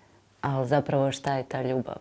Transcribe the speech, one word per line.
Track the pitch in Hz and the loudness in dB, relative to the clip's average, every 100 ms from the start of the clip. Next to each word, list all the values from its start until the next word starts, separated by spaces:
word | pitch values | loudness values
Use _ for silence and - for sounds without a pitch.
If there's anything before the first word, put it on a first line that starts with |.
| _ _ _ _ | _ _ _ _
Al | 139 135 123 | -2 0 2
zapravo | 143 139 143 135 | 2 4 2 2
šta | 131 147 | 0 -2
je | 135 | -2
ta | 127 135 | -2 -4
ljubav, | 127 127 - - | 0 0 -2 -8